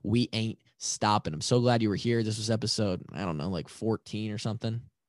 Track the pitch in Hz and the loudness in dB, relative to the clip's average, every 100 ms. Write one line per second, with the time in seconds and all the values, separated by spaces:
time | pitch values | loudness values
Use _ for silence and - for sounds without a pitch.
0 | - 117 120 113 113 - _ _ - - | 0 2 2 0 -2 -6 _ _ -8 0
1 | 107 104 - 78 - 123 123 117 110 90 | 4 4 2 -4 2 4 6 4 2 2
2 | 117 117 110 110 110 110 110 - 104 90 | 0 0 0 -2 0 0 0 0 0 -2
3 | - 76 95 78 82 87 67 - 110 107 | -6 -6 -4 -4 -4 -4 -6 -6 -2 -2
4 | - 107 110 104 113 107 113 117 - _ | -4 -8 -6 -4 -4 -4 -4 -6 -8 _